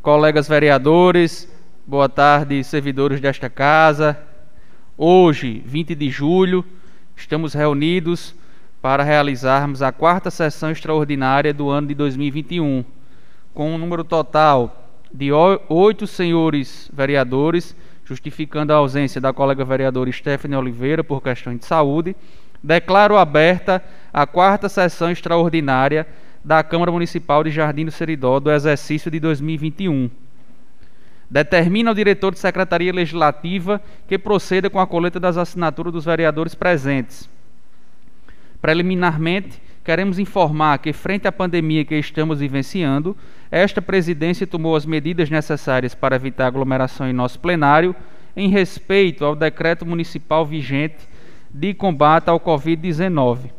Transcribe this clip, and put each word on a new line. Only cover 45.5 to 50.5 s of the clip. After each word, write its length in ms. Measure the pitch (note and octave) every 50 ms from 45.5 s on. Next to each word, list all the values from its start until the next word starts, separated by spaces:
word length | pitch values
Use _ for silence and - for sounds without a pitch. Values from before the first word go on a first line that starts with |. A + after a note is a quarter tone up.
| D#3 C#3+ - - C3+ B2+ B2+ B2 -
para 220 | - - C3+ C3
evitar 300 | B2+ B2+ C3+ A#2+ - C3
aglomeração 600 | B2+ B2 C3+ C#3 C3 C3+ C3 C3 B2+ - - D3 C3
em 60 | B2+
nosso 260 | B2 B2 B2 - -
plenário, 560 | - E3+ F3+ E3 D3+ C#3+ C#3+ D#3 E3+ F#3 F3+ - - - - - - - -
em 140 | - G3+ G3
respeito 760 | F#3+ G3+ F#3 F3 - - - - F#3+ G3 G3 F#3 D3+ - C#3+
ao 100 | C#3+ D3+
decreto 520 | D3+ D#3+ D#3 D3+ - D#3+ E3 E3+ E3 E3+
municipal 580 | E3+ E3+ E3+ E3 E3 - D#3 - - D3+ D#3+ E3
vigente 640 | D3